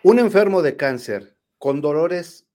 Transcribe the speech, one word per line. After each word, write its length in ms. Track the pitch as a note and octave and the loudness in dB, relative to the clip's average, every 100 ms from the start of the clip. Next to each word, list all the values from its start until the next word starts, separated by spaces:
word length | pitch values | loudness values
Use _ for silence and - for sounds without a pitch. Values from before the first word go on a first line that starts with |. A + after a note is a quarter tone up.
Un 160 | F#3 A#3+ | 4 4
enfermo 420 | A#3 F#3+ G3+ F#3+ | 4 2 2 2
de 160 | D3+ - | -2 -2
cáncer, 580 | C#3 B2+ - G2+ - _ _ _ | -4 -4 -6 -10 -10 _ _ _
con 240 | C#3 C#3 | -6 -4
dolores 680 | D3 D3 E3+ F3+ E3+ - _ | -2 -2 -2 -4 -10 -18 _